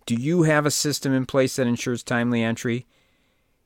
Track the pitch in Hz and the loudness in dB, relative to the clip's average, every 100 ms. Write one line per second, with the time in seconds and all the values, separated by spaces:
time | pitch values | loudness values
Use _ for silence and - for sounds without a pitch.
0 | - 117 135 175 156 151 147 - 147 135 | -4 -2 2 4 4 4 2 0 -2 -2
1 | 143 131 127 139 131 - 123 117 - 120 | 0 0 0 0 0 0 -2 -2 -4 -6
2 | - 120 120 120 113 113 127 117 - _ | -4 -2 0 0 0 -2 -4 -4 -6 _
3 | _ _ _ _ _ _ | _ _ _ _ _ _